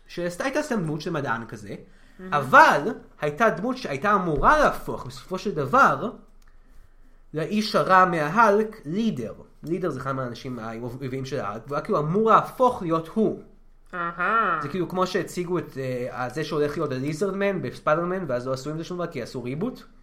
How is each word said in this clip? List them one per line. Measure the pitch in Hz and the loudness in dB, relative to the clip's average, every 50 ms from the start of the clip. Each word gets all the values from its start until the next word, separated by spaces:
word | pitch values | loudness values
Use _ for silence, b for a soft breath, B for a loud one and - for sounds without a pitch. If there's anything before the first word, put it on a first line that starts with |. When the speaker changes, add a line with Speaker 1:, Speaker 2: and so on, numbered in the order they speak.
| _ | _
Speaker 1:
שעשתה, | - - 175 175 175 175 - - | -14 -8 -6 -6 -6 -4 -4 -4
הייתה | 269 277 294 294 | -2 -2 -2 -2
סתם | 302 247 220 170 | 0 -2 -2 -2
דמות | 156 151 160 | -2 -4 -4
של | - 185 | -4 -4
מדען | 165 151 135 127 113 117 117 | -4 -4 -2 -2 -4 -4 -6
כזה, | 107 - 104 98 98 131 - - b b b b b b b | -10 -14 -14 -12 -14 -14 -14 -16 b b b b b b b
Speaker 2:
מהמם. | 185 185 185 | -10 -2 -2
Speaker 1:
אבל | 147 139 127 185 277 320 294 196 147 143 202 254 - - - - - | -2 0 8 8 10 10 10 8 4 2 -2 -6 -6 -12 -20 -12 -6
הייתה | - 151 147 - 233 220 | -4 -4 0 2 2 2
דמות | 160 156 180 254 254 | 2 0 -4 -4 -4
שהייתה | 254 - - 143 135 - 202 208 | -4 -6 -6 -6 -2 0 2 2
אמורה | 202 180 170 151 135 180 226 302 302 | 2 2 0 0 2 4 4 6 6
להפוך, | 277 190 - - - - 120 104 - | 4 2 2 0 -6 -8 -8 -8 -8
בסופו | 123 - - - - 185 185 | -12 -14 -16 -10 -8 -8 -6
של | - 214 180 | -4 -4 -4
דבר, | 156 139 127 143 - 262 196 147 139 165 226 262 - - - - - - - - - - - - - - - - - - - - - - - - | -2 -2 2 4 6 6 6 4 2 -4 -6 -8 -10 -20 -20 -20 -20 -20 -20 -20 -20 -20 -20 -20 -20 -20 -20 -20 -20 -20 -20 -20 -20 -20 -10 -6
לאיש | 151 156 - 202 214 214 - - | -6 -4 -2 -2 -2 -2 0 2
הרע | 185 147 156 185 185 185 | 2 4 6 8 6 6
מההלק, | 180 170 165 147 147 170 220 233 214 202 214 220 220 - - - | 6 4 0 0 0 4 6 6 6 6 4 2 0 -4 -12 -10
לידר. | 143 165 208 233 220 170 127 113 101 90 - - - - - - | -6 -4 0 0 0 -2 -2 -6 -8 -10 -14 -18 -20 -20 -14 -6
לידר | 143 165 170 175 175 | -4 -4 -2 -2 -4
זה | 139 127 | -4 -4
אחד | 120 135 135 | -6 -6 -4
מהאנשים | 131 131 120 117 - - 135 123 120 | -4 -4 -6 -8 -10 -10 -10 -10 -8
האויבים | 110 113 113 113 120 123 113 131 139 127 127 135 131 | -8 -10 -10 -8 -8 -10 -10 -8 -8 -6 -6 -6 -6
של | 131 151 131 | -4 -6 -6
ההלק, | 107 101 104 113 123 | -6 -6 -8 -8 -8
והוא | - 143 | -6 -6
היה | 147 - | -6 -2
כאילו | - 208 165 | 0 0 0
אמור | 147 151 165 208 220 220 | 2 2 2 2 6 8
להפוך | 208 175 - - - - 254 247 247 - 196 | 6 6 6 4 0 2 4 4 4 2 -2
להיות | 165 165 165 165 - | 0 0 0 0 -2
הוא. | - 220 220 - - - - - - - - - - - - - - | 0 2 2 2 2 -2 -10 -18 -20 -20 -20 -20 -20 -20 -20 -14 -8
Speaker 2:
אהה. | 180 170 170 170 175 175 185 214 226 220 190 170 156 147 | -6 -6 -6 -4 -2 -2 0 2 2 2 2 0 0 -2
Speaker 1:
זה | 143 | -4
כאילו | - 185 170 160 | -4 -4 -4 -2
כמו | 170 175 180 | 0 0 0
שהציגו | 180 - 196 160 - - 180 175 170 180 165 | 0 0 -2 -2 -2 -4 -6 -4 -2 -2 -2
את, | - - - 131 131 131 127 123 123 127 - | -2 -4 -8 -8 -6 -4 -4 -4 -4 -6 -6
אה, | 110 127 123 | -6 -6 -6
זה | 120 156 151 | -4 -6 -4
שהולך | 147 175 151 147 143 147 175 | -2 0 0 0 0 0 -2
להיות | 156 143 127 | -2 -2 -2
הליזרדמן | 131 127 147 156 151 208 196 185 196 196 202 196 175 135 | -2 -2 -4 -2 -2 -2 -2 0 0 0 0 0 0 -4
בספיידרמן, | 120 - - - 151 151 165 175 175 185 190 180 143 | -6 -8 -4 0 2 2 2 2 -2 -4 -4 -4 -4
ואז | 123 123 120 | -4 -4 -2
לא | 131 131 | -4 -6
עשו | 127 127 147 | -6 -6 -8
עם | 156 160 | -8 -8
זה | 165 | -8
שום | - 180 175 | -8 -6 -6
דבר, | 175 | -6
כי | 170 170 131 113 | -6 -6 -8 -10
עשו | 107 - 135 117 | -8 -10 -8 -8
ריבוט. | 123 131 151 190 254 247 - - - - - | -6 -6 -4 -4 -6 -6 -10 -18 -20 -20 -20